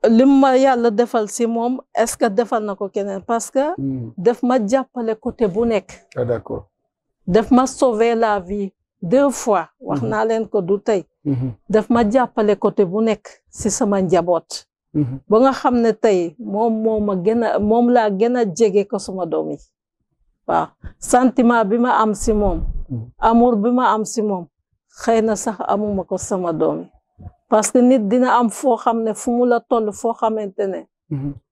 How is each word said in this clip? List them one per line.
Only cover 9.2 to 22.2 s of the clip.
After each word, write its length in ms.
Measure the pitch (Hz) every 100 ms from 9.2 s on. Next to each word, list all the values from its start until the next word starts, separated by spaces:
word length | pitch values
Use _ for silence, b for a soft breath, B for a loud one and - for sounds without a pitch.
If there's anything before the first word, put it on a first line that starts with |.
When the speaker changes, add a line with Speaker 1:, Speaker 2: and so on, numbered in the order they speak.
| 277
Speaker 1:
fois. 380 | - - 190 160 _
Wax 220 | 233 -
Speaker 2:
Mhm. 60 | 226
Speaker 1:
naa 160 | 214
leen 240 | 220 226 214
ko 120 | 214
du 160 | 175 202
tey. 240 | - 202 - _
Speaker 2:
Mhm. 280 | 147 131 127 113 -
Speaker 1:
Daf 200 | 208 208
ma 180 | 233 214
jàppale 460 | 214 214 - 208 202
côté 280 | 208 202
bu 180 | 190 202
nekk 240 | 226 208 - - _
si 220 | - 214
sama 300 | - 214 196
njaboot. 640 | 185 175 170 165 _ - _ _ _
Speaker 2:
Mhm. 240 | 151 127 135 _
Speaker 1:
Ba 100 | 214
nga 120 | 262
xam 280 | 254 285 247
ne 120 | 233
tey 420 | 214 226 185 165 -
moom 440 | 208 202 233 220
moo 180 | 220 220
ma 140 | 208 190
gën 260 | 180 233
a, 160 | 220 -
moom 300 | 208 233 240
laa 200 | 240 214
gën 260 | 190 233 247
a 80 |
jege 420 | 220 160 220 196 202
ko 100 | 202
sama 260 | - 190 170
doom 240 | 156 156
yi. 60 | 143 _ _ _ _ _ _ _ _ -
Waaw. 200 | 170 160 _ B B
Sentiment 640 | - 247 254 - 233 233
bi 140 | 208 233
ma 220 | 247 226
am 100 | 220
si 180 | 208